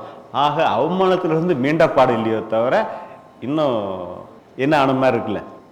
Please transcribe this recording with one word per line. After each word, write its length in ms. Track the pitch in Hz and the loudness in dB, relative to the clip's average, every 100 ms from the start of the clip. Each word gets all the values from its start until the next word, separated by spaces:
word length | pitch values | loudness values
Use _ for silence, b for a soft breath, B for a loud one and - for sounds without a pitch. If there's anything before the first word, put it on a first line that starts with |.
| B B - | B B -8
ஆக 320 | 120 147 147 | -2 0 2
அவமானத்துல 600 | 143 104 151 185 190 185 | 0 0 0 0 2 2
இருந்து 300 | 180 160 175 | 0 0 0
மீண்ட 340 | 151 135 160 160 | 0 0 2 2
பாடு 240 | - 127 | 4 4
இல்லையோ 280 | 117 113 110 | 2 0 -2
தவிர 460 | - 110 120 185 214 B B B - - | -2 -2 0 0 -2 B B B -20 -14
இன்னும் 680 | 117 156 147 113 101 92 87 90 - - - - | -6 -2 0 -2 -4 -8 -10 -14 -16 -20 -14 -4
என்ன 220 | 135 151 | 2 4
ஆன 140 | 135 | 4
மாதிரி 260 | 131 131 117 | 4 2 2
இருக்குல்ல, 240 | 107 95 - - - | -2 -6 -8 -18 -20